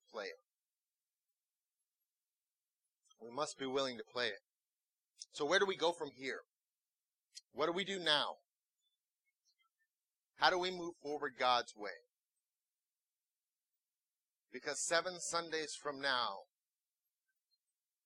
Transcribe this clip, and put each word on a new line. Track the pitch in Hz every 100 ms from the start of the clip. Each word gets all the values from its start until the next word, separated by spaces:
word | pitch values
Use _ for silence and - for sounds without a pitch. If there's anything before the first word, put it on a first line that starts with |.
| _
play | 113 98
it. | 82 _ _ _ _ _ _ _ _ _ _ _ _ _ _ _ _ _ _ _ _ _ _ _ _ _ _ _ -
We | 113
must | 123 151 -
be | 135
willing | 135 135 117
to |
play | - 123 120
it. | 98 - _ _ _ _ _ _ _ -
So | - 147
where | 190
do | 196
we | 170
go | 160
from | 170 147
here? | 120 135 98 - _ _ _ _ _ _ _ _ - -
What | 113 160
do |
we | 175 190
do | 196
now? | 160 147 110 - _ _ _ _ _ _ _ _ _ _ _ _ _ _ _ _ _ _ _ -
How | 151
do | 180
we | 180
move | 180 170 -
forward | 147 147 143 123
God's | 127 120 117 110
way? | 101 90 - _ _ _ _ _ _ _ _ _ _ _ _ _ _ _ _ _ _ _ _ _ _ _ _
Because | 123 151 139
seven | - 170 180 175
Sundays | - 170 170 156 147 -
from | 147 139
now, | 139 127 113 95 - _ _ _ _ _ _ _ _ _ _ _ _ _ _ _